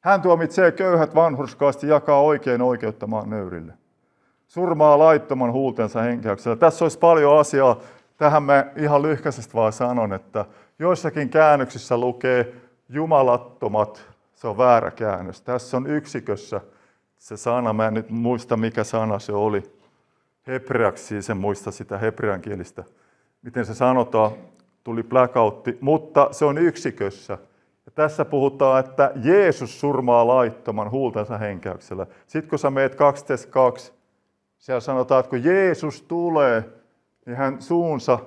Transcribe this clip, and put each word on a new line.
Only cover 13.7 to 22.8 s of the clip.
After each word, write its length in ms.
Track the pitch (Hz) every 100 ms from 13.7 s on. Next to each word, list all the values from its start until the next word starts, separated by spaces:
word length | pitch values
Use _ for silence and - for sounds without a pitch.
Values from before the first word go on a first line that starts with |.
| 104 104 - - _ _
Se 140 | _ 117
on 100 | 104
väärä 320 | 127 117 104
käännös. 520 | - 113 95 92 95
Tässä 340 | - 123 123 127
on 100 | 135
yksikössä 760 | 151 147 131 - 101 - 101 - _ _ _ _ _
se 180 | - 107
sana, 360 | - 123 120
mä 140 | 107 110
en 80 |
nyt 160 | 110 113
muista, 460 | 113 117 123 117 113
mikä 280 | 113 110
sana 340 | 107 117 110 101
se 140 | -
oli. 300 | 104 107 104 - _ _ _ _ _ _ _ -
Hebreaksi 580 | 131 131 127 107 -
siis, 260 | - 104 95
en 60 | 101
muista 340 | 101 101 -
sitä 280 | - 95 98
hebreankielistä. 840 | 110 110 110 95 107 98 87 -